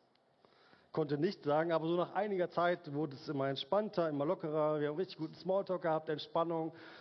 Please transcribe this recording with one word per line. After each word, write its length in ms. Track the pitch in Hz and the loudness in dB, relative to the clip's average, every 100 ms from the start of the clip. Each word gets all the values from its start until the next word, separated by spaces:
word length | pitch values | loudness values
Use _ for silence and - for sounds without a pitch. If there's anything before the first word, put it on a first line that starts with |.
| _ _ _ _ - _ - - _ | _ _ _ _ -20 _ -20 -20 _
konnte 260 | - 151 143 | -2 0 2
nichts 260 | 175 196 | 0 0
sagen, 280 | 147 147 165 | 2 2 4
aber 160 | 160 160 | 2 2
so 80 | 175 | 2
nach 180 | 160 | 0
einiger 380 | 175 214 196 165 | 0 0 0 0
Zeit 420 | - 175 175 165 | 2 2 2 -2
wurde 220 | 143 151 131 | -4 -4 -4
es 120 | - | -4
immer 200 | 143 135 | 0 0
entspannter, 600 | 135 - 196 214 202 165 | 0 0 0 2 0 0
immer 160 | 143 143 | 0 0
lockerer. 540 | 180 160 156 151 151 | 0 0 2 2 2
Wir 100 | 147 | 0
haben 80 | 151 | -2
richtig 200 | 185 - | -6 -6
guten 180 | 160 160 | -10 -6
Smalltalk 460 | 170 190 190 180 | -2 0 0 -2
gehabt, 280 | 170 156 156 | 0 0 0
Entspannung, 640 | 151 - 165 165 165 160 160 - - | -4 -2 0 2 0 -2 -6 -16 -18